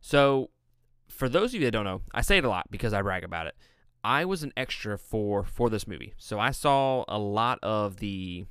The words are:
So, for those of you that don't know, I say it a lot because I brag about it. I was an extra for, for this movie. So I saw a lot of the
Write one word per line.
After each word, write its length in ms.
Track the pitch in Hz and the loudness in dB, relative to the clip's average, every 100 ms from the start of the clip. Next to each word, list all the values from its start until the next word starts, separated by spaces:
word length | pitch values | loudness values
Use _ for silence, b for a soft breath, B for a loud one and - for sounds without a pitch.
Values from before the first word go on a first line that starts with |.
So, 500 | - 143 139 135 127 _ _ _ _ _ _ | 4 6 6 6 0 _ _ _ _ _ _
for 200 | - 131 | -4 0
those 260 | 127 208 | 2 2
of 60 | 127 | 0
you 60 | 127 | 0
that 40 | |
don't 140 | 110 101 | 0 -2
know, 160 | 95 - | -4 -6
I 80 | - | -4
say 180 | - 196 | 4 4
it 60 | |
a 40 | 135 | 4
lot 220 | 92 - | 0 -4
because 220 | - 117 | -4 0
I 100 | 104 | 0
brag 220 | 98 92 | 0 -2
about 220 | 87 85 80 | -4 -8 -8
it. 100 | - b b b _ | -10 b b b _
I 220 | 107 135 180 | 0 2 2
was 160 | 190 | -2
an 100 | 147 - | -4 -6
extra 420 | 131 - 107 101 | -6 -6 -6 -6
for, 440 | - 113 104 101 | -4 -4 0 0
for 260 | 101 - 120 | -2 0 0
this 180 | 107 - | 0 -6
movie. 260 | 85 - - | -10 -12 -14
So 200 | - 107 | -8 -2
I 140 | 117 | 0
saw 520 | 127 151 139 135 131 - | 2 2 4 4 0 -2
a 100 | 107 | -2
lot 400 | 104 101 117 127 | 0 2 2 0
of 340 | - 107 104 95 | 0 0 0 -2
the 500 | 104 95 92 87 95 | -6 -4 -6 -8 -12